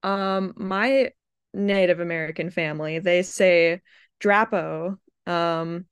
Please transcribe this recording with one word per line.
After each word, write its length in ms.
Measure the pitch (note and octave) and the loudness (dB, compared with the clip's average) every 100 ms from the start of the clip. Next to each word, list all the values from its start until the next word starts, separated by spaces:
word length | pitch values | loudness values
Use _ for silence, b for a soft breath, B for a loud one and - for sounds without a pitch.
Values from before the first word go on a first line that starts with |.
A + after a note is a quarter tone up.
Um, 500 | G3 G3 F#3+ F#3+ F#3+ - | -2 -2 0 -2 -4 -6
my 540 | F#3+ F#3+ A3+ C4+ B3+ _ _ _ _ | -6 -2 2 2 0 _ _ _ _
Native 460 | G3 G3+ G3 F#3 E3+ | -4 0 2 2 2
American 500 | F3 E3+ D#3 E3 E3 | -2 -4 -6 -6 -6
family, 500 | F3+ D#3+ D3+ D#3 D#3+ | -4 -4 -4 -6 -4
they 240 | F3+ F3 | 2 2
say 580 | F3+ - F#3+ F3 E3 F3 b b b _ | 2 2 4 6 4 2 b b b _
Drapo. 760 | G#3 G3+ A3+ G3+ D#3+ D#3+ E3+ F#3+ _ _ - | 2 2 2 -2 -4 -6 -6 -8 _ _ -4
Um 580 | F3 E3+ E3 E3 E3+ F3+ | -2 0 -2 -4 -8 -10